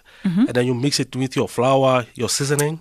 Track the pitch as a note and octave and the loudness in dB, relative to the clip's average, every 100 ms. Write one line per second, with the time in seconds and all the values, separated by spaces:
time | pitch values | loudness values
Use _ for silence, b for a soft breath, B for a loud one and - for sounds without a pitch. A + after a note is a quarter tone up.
0 | _ B G3 E3+ C4+ B2 B2 B2 C#3+ - | _ B -2 2 2 2 0 0 0 -2
1 | C3+ B2+ C3 C3+ G#2 - B2+ C3+ C3+ B2+ | -4 -4 -4 -2 -4 0 2 4 4 2
2 | A#2 - A2+ - C#3 C#3+ D3 D#3+ | -2 -6 -4 -2 -2 0 0 -2